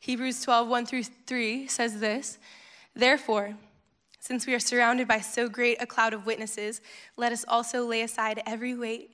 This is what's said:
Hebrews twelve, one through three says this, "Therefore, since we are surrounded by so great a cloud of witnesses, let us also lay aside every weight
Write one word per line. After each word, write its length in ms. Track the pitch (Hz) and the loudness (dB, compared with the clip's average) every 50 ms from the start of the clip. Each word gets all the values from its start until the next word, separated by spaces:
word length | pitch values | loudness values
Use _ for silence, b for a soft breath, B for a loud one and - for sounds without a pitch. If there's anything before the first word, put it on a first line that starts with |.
Hebrews 400 | B - 254 233 254 262 247 254 | B -4 -2 -2 -2 -2 -4 -2
twelve, 260 | - 269 240 233 240 233 | 2 4 4 4 6 4
one 180 | 247 240 240 | 2 0 0
through 180 | 233 262 254 226 | -2 -4 -4 -4
three 640 | - - _ _ - 254 247 226 214 226 269 269 | -6 -10 _ _ -4 -2 -2 0 0 -2 -4 -4
says 360 | 262 - - 233 233 214 208 | -4 -2 0 0 -2 -2 -2
this, 380 | 220 214 208 269 277 - - - B B B B B B B B B B B | -2 -2 -2 -2 -4 -8 -12 -14 B B B B B B B B B B B
"Therefore, 640 | - 240 254 285 285 - - 214 208 202 208 214 - - - _ _ _ _ _ _ _ _ _ _ | 4 6 6 6 4 2 0 0 0 0 -2 -6 -12 -18 -20 _ _ _ _ _ _ _ _ _ _
since 260 | - - 254 240 - | -8 -6 -4 -4 -2
we 80 | 262 247 | 0 0
are 60 | 240 | 0
surrounded 480 | - - 254 240 240 233 247 254 254 240 | 0 2 4 4 6 6 4 4 2 2
by 140 | 220 214 | 2 0
so 260 | 202 - - 240 240 233 | 0 -2 -2 -2 -2 -2
great 340 | 214 247 240 240 233 - | 0 2 2 2 2 0
a 40 | 247 | -2
cloud 280 | - - - 226 226 214 | -2 0 2 2 2 2
of 120 | 208 196 | -2 -4
witnesses, 560 | 226 220 - 220 214 - 208 208 208 226 - B B B B B B B | -4 -4 -4 -4 -8 -8 -6 -6 -6 -8 -8 B B B B B B B
let 160 | B 240 233 | B 0 0
us 140 | 233 233 - - | 0 -2 -2 0
also 380 | 226 233 240 233 - 247 240 | 0 0 0 0 -2 -2 -2
lay 160 | 233 226 226 | 0 0 0
aside 420 | 226 226 - - 220 220 214 - - | -2 -2 -2 -2 -2 -2 -2 -4 -6
every 300 | 226 226 220 240 247 247 | -6 -6 -4 -4 -4 -4
weight 360 | 240 240 220 226 240 - - | -4 -4 -6 -6 -6 -10 -14